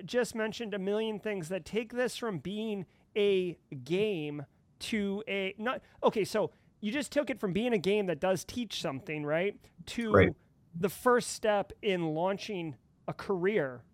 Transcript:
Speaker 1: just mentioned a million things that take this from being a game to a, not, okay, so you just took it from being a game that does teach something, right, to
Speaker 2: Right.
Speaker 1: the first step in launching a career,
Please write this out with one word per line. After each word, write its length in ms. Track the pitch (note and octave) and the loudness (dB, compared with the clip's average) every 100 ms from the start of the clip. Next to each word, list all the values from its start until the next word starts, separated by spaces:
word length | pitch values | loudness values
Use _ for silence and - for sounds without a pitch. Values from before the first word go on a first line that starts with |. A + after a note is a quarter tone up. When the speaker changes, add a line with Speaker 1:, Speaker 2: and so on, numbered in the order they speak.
| F#3 | -4
Speaker 1:
just 300 | A#3+ A#3 A3 | -2 0 -2
mentioned 380 | A3 - A3 | -4 -4 -6
a 60 | G3+ | -4
million 400 | F#3+ G#3 A3 G#3 | -2 0 -2 -4
things 300 | G#3+ G3+ D#3 | -4 -6 -4
that 160 | F#3 - | -6 -4
take 260 | G#3+ A#3 | -4 -4
this 240 | B3 B3 - | -2 -2 -2
from 220 | A#3 E3+ | -4 -4
being 480 | F3 G#3 A3 G3+ E3 _ _ A3 | -6 -4 -4 -4 -6 _ _ 0
a 420 | G3+ F#3+ F3+ D3+ _ C#3 | 4 4 0 -6 _ -14
game 600 | B2+ F3+ G#3+ F3 D3 D3 C3+ _ _ _ | -4 0 0 -2 -4 -6 -12 _ _ _
to 420 | - A3 G3 G3 - | -4 -2 0 -2 -4
a, 260 | G3 F#3+ - | -4 -4 -4
not, 240 | A3 C4 - - | -4 -4 -10 2
okay, 220 | - A3+ | 2 4
so 280 | F3+ G#3+ E3 - _ _ | 0 0 0 -4 _ _
you 100 | G#3 | -4
just 220 | C#4+ B3 | -4 0
took 160 | C#4+ D4 | 0 0
it 100 | A#3+ | -2
from 140 | G3+ | -2
being 180 | F3 B3 | 0 2
a 60 | A3 | 2
game 300 | F#3 G#3+ F#3+ | 2 2 0
that 120 | D3+ | 0
does 240 | F#3 F#3 | 0 0
teach 380 | - A#3+ A3+ - | -2 -6 -6 -4
something, 420 | E3 C3+ - D3+ | -4 -6 -6 -6
right, 320 | D3 D#3+ G3+ - - _ - | 0 0 0 -4 -20 _ -10
to 260 | - A3+ | -4 6
Speaker 2:
Right. 180 | G3+ F#2 - _ _ _ E3+ | 8 8 4 _ _ _ -2
Speaker 1:
the 140 | F3+ | -2
first 420 | - B3+ A#3+ - | 2 4 4 4
step 400 | - G#3+ G3+ - - | -2 2 2 0 -4
in 320 | G#3 F3+ D#3+ | 0 0 0
launching 640 | D#3 F3+ G3 - F#3+ E3 B2+ _ _ - | 0 0 -2 -4 -6 -6 -8 _ _ -10
a 60 | |
career, 720 | - - F#3+ F#3 G#3+ C#3 A#2+ - | -10 -4 0 2 2 0 -4 -16